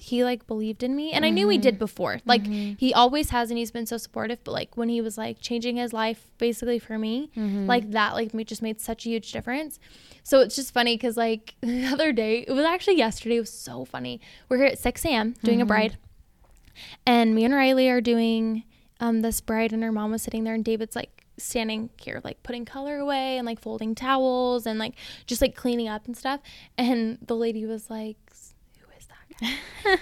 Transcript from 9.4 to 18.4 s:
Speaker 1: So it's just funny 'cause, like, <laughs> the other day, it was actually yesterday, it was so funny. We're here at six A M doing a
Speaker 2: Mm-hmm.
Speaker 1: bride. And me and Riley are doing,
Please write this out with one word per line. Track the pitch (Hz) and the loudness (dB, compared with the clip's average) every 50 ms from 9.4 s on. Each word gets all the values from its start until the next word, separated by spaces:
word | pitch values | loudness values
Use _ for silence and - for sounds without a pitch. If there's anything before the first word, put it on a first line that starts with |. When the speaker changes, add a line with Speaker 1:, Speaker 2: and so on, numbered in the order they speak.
| - 233 254 294 311 285 - - _ - - - - - - - - | -6 -6 -6 -6 -6 -8 -12 -18 _ -20 -20 -20 -20 -20 -20 -14 -2
Speaker 1:
So | - 277 262 | 4 6 6
it's | 254 - - | 6 6 0
just | 277 262 - - | -6 -6 -2 0
funny | 247 240 240 233 226 | 2 2 2 2 0
'cause, | - 240 220 | -2 -2 0
like, | 233 233 226 220 214 - - - | 0 0 0 0 -2 -6 -16 -14
<laughs> | - | -6
the | - 233 247 254 254 | -4 -2 -2 -2 0
other | 262 277 294 320 311 | -2 0 2 2 2
day, | 247 214 220 220 226 240 - | 2 2 2 2 0 0 0
it | - | -2
was | 262 269 302 | 0 2 2
actually | 330 349 359 - 403 370 | 2 2 0 2 4 4
yesterday, | 311 226 226 - - - 226 233 | 4 4 2 0 -4 -2 0 0
it | 233 | 0
was | 220 - | 0 -4
so | - - - 127 123 127 131 | -10 -14 -14 -12 -10 -10 -10
funny. | - - 127 123 123 123 220 - - - - - - | -10 -10 -10 -8 -8 -10 -12 -14 -20 -20 -16 -4 0
We're | 254 247 | 2 4
here | 277 | 4
at | 277 - - | 4 4 2
six | - 240 247 - - | -2 -2 -2 -2 -2
A | 330 | 0
M | 269 220 214 226 247 - - | 0 0 0 -2 -4 0 2
doing | 226 233 233 | 2 4 4
a | 240 | 4
Speaker 2:
Mm-hmm. | 208 | 4
Speaker 1:
bride. | 214 214 220 226 - - - - - - - _ _ _ _ _ - - _ - - - - - - - - | 4 4 2 0 -2 -8 -18 -20 -20 -20 -20 _ _ _ _ _ -20 -20 _ -20 -20 -20 -20 -20 -14 -2 2
And | 247 240 233 233 220 220 | 4 6 6 6 6 4
me | 220 226 | 4 4
and | 240 277 | 4 4
Riley | 277 269 262 262 262 262 254 | 4 6 6 6 6 6 6
are | 247 247 | 4 4
doing, | 214 240 233 233 226 226 226 226 | 4 4 4 4 4 2 2 2